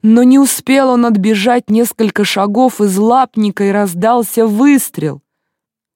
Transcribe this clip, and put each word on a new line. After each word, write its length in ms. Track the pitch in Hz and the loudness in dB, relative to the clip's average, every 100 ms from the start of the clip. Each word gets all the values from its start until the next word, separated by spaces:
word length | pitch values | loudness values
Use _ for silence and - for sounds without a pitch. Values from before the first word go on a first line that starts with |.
Но 180 | 220 233 | 4 4
не 160 | 247 269 | 4 4
успел 520 | 269 - - 269 262 | 2 -2 -2 0 2
он 180 | 247 240 | 0 0
отбежать 640 | 214 196 214 220 247 240 | 0 0 0 0 -2 0
несколько 520 | 214 233 - 214 - | -2 -2 -2 -4 -2
шагов, 560 | 202 202 202 208 254 - | -4 -2 -2 0 0 0
из 160 | 208 190 | -2 0
лапника 680 | 220 254 254 - 208 190 | 0 2 0 -2 -4 -2
и 80 | 202 | -2
раздался 720 | 202 202 175 220 240 226 - 226 | 0 -2 -2 0 0 -2 -2 0
выстрел. 800 | 208 277 277 - - 156 139 _ _ _ _ _ _ _ | 2 2 2 -2 -8 -8 -10 _ _ _ _ _ _ _